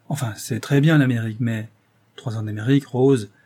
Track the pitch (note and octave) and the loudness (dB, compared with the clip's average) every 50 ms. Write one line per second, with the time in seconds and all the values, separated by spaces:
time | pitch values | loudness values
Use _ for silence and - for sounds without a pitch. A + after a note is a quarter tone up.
0 | _ - E3 - - A2+ G#2 - - - A#2+ G#2+ - - C#3+ C#3+ C#3 D#3+ E3 D3+ | _ -8 -6 -6 -4 -6 -6 -8 -8 -8 -6 -6 -4 0 0 2 4 4 4 4
1 | C#3 C3 B2 A#2 A2+ A2+ G#2+ G#2+ B2 A#2 A2+ A2 A2 A2 - _ _ _ _ _ | 4 2 0 -2 -4 -6 -6 -4 -4 -4 -4 -4 -8 -10 -16 _ _ _ _ _
2 | _ _ _ - - B2+ G#2+ A2+ A2 G#2+ G#2+ G#2+ G#2+ A#2 C#3 C#3+ C#3+ - - B2 | _ _ _ -14 -10 -8 -8 -6 -6 -8 -8 -6 0 2 2 2 2 0 0 2
3 | B2+ C#3 C#3 B2 G#2 G2+ _ _ _ | 4 4 4 4 0 -4 _ _ _